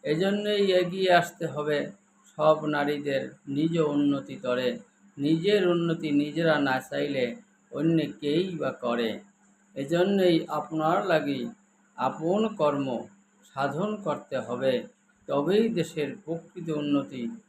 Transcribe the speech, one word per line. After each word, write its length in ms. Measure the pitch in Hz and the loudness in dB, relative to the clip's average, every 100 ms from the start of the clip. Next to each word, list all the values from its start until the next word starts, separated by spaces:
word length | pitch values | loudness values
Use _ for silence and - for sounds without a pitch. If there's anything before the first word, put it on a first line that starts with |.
এজন্যই 600 | - 160 190 208 208 208 196 185 | -2 0 2 0 0 2 4 4
এগিয়ে 300 | 175 190 185 175 | 2 0 4 4
আসতে 240 | 170 - 160 | 4 -6 -6
হবে 240 | 139 147 147 143 - _ _ _ | -4 -2 -2 -2 -10 _ _ _
সব 240 | - 156 156 151 147 | 0 4 4 2 -2
নারীদের 480 | 143 147 143 135 131 - - 139 | 0 -2 -2 -4 -4 -12 -8 -2
নিজ 200 | 165 165 151 | 0 2 2
উন্নতি 420 | 143 143 139 135 131 127 | 2 2 0 -4 -8 -2
তরে। 240 | 123 127 117 - _ - - | 0 0 -2 -10 _ -20 -4
নিজের 440 | 143 165 185 208 180 | 0 2 4 4 4
উন্নতি 340 | 175 170 160 156 143 | 2 0 -2 2 2
নিজেরা 340 | 147 147 165 151 139 | 2 0 2 4 2
না 80 | 131 - | 0 -2
চাইলে 360 | 143 143 135 123 117 - _ _ | -4 -2 0 -2 -4 -16 _ _
অন্য 260 | 135 160 165 147 - | -2 2 2 0 -4
কেই 240 | 147 156 190 165 | 0 0 0 -2
বা 120 | 135 131 120 | -6 -4 -4
করে। 260 | 117 113 98 - _ _ _ _ - | -2 -2 -4 -12 _ _ _ _ -10
এজন্যই 600 | 139 170 185 202 185 160 - 151 | -2 2 4 4 4 4 0 -6
আপনার 400 | - 160 156 185 196 | -4 0 2 2 2
লাগি 300 | 160 143 135 117 - _ _ _ - | 0 0 -4 -6 -10 _ _ _ -4
আপন 440 | 127 - 160 202 220 202 | -4 -2 -2 0 0 0
কর্ম 280 | 151 139 135 117 - - _ _ _ | 0 0 -4 -6 -8 -18 _ _ _
সাধন 400 | - 139 139 208 214 170 | -4 -4 -2 -4 -4 -4
করতে 320 | 147 - 135 117 | -6 -6 -8 -6
হবে, 260 | 123 131 123 - _ _ _ - | -2 0 0 -4 _ _ _ -4
তবেই 380 | 143 147 208 226 175 | -2 2 2 2 0
দেশের 320 | 151 - 143 123 | -4 -4 -6 -6
প্রকৃত 440 | - 165 - 185 165 151 | -8 -10 -8 -12 -6 -4
উন্নতি 420 | 143 143 135 131 117 117 | 0 0 0 -6 -8 -8